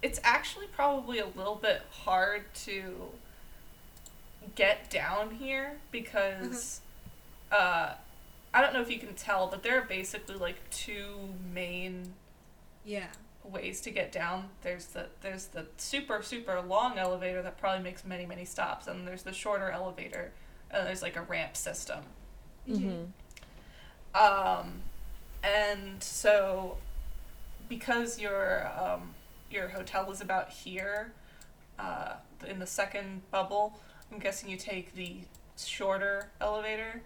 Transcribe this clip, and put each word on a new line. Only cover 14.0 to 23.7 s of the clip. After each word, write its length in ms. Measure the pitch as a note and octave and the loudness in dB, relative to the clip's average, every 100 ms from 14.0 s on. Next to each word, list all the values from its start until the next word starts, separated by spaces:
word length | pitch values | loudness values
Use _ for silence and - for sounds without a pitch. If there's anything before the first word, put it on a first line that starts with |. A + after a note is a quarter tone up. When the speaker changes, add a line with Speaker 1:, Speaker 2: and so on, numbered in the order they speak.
| F3+ | 0
Speaker 1:
down. 360 | F3+ E3+ F#3 G3 - | 0 0 0 -4 -8
There's 240 | F3+ F3+ - | -6 -6 -6
the, 220 | F3 - - | -8 -10 -8
there's 260 | G3 F#3+ - | -8 -8 -8
the 180 | - D#3+ - | -8 -10 -8
super, 460 | - C#4 C#4 G#3+ | -4 -2 0 -2
super 380 | G#3+ A#3+ A#3 F3+ | -2 -6 -2 -2
long 360 | F3+ F#3+ B3 F#3+ | 4 6 6 4
elevator 440 | F#3 F#3 F#3 F#3 | 0 2 0 -2
that 160 | F3+ - | -4 0
probably 260 | G3 F#3+ | 2 2
makes 220 | F3+ F#3 F#3+ | 0 -8 -8
many, 200 | F3+ F3+ | -6 -6
many 200 | F3+ F3+ | -8 -8
stops, 420 | - - - - | -2 -2 -2 -6
and 180 | F3+ F3+ | -8 -6
there's 180 | F#3 | -8
the 100 | F#3 | -8
shorter 360 | F#3 G#3+ G3+ F#3+ | -6 0 2 2
elevator, 600 | E3+ F#3 F3 F3+ - F3 - - - - | -2 -4 -4 -6 -6 -6 -8 -16 -16 -2
and 160 | G3+ F3+ | 0 0
there's, 140 | F#3 | -2
like, 160 | F3 E3 | -4 -4
a 40 | |
ramp 340 | E3+ E3+ D#3 - | -2 -2 -2 -2
system. 480 | - - - - D3 - - - - - - | -4 -4 -4 -6 -8 -16 -16 -16 -16 -14 -2
Speaker 2:
Mm-hmm. 180 | G#3+ F#3+ | 0 2
Speaker 3:
Mm-hmm. 1300 | F3 E3+ - - - - - - | -2 -6 -10 -16 -18 -18 -18 -18